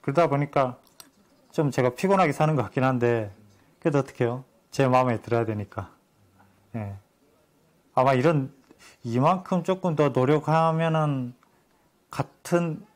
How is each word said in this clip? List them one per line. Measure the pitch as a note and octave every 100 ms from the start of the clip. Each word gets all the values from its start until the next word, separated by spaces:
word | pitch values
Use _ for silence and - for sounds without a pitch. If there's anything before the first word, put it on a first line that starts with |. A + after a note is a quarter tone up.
그러다 | - C#3 E3
보니까 | C#3+ C#3+ D3+ C3 A#2+ _ _ - _ _ _ _
좀 | - D3
제가 | B2+ B2+
피곤하게 | B2 F#3+ G3 E3+
사는 | C#3 D#3 D3+
것 |
같긴 | G#2 -
한데 | C3 B2+ A#2+ A#2 G#2 - - _ _ _
그래도 | D#3+ C#3+
어떡해요? | C3+ - A#2+ B2+ C3+ _ _
제 | - C3+
마음에 | B2+ B2+ A#2
들어야 | - A#2 A2+
되니까. | G#2+ G2+ - F#2+ _ _ _ _ _ _ _ _ A#2
예. | G#2 G2 _ _ _ _ _ _ _ _ _
아마 | - C3
이런, | C3 C#3+ D#3 C3 - _ _ - _
이만큼 | A#2+ A#2 C#3+ F#3 - F3+
조금 | E3+ F#3 F#3 D3+
더 | D3
노력하면은 | B2+ B2+ D3+ D3 D#3+ D#3+ D#3+ E3 D#3+ D3+ C#3 B2 B2 _ _ _ _ _ _ _
같은 | - - _ - F3 E3+ D#3 -